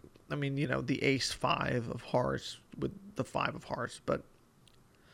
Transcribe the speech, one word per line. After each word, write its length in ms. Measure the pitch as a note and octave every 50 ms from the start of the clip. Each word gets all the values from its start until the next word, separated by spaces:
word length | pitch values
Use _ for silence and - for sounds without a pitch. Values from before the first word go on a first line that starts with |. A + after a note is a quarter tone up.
| - - - - - -
I 60 | -
mean, 220 | D3 C#3+ C#3 C#3
you 100 | C#3 D3+
know, 140 | - B2+ C3+
the 200 | C3 B2+ C#3 - -
ace 280 | C#3 C3+ B2+ - -
five 580 | - - - C3+ - - - - C3 B2 A2+ A#2
of 120 | - A#2
hearts 560 | - - - B2+ B2 C3+ C3+ - - - - - - - -
with 140 | - C#3 C3 - - - G3+ -
the 80 | - C3
five 320 | - - C3+ C3+ C#3+ D#3+
of 80 | - -
hearts, 380 | - - C3 A#2+ A#2+ - - -
but 180 | - C#3 C#3 - - - - - _ _ - - - - - - - _ _ - -